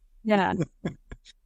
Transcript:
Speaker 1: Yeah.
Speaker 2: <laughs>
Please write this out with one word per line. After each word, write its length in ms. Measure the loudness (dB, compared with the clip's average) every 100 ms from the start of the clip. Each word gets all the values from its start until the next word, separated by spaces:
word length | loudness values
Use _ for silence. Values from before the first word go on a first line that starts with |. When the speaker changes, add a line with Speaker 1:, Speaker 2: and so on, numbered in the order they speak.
| _ -10
Speaker 1:
Yeah. 300 | 0 2 2 -2 -6 _
Speaker 2:
<laughs> 240 | -10 -10 _ -20 -20 -20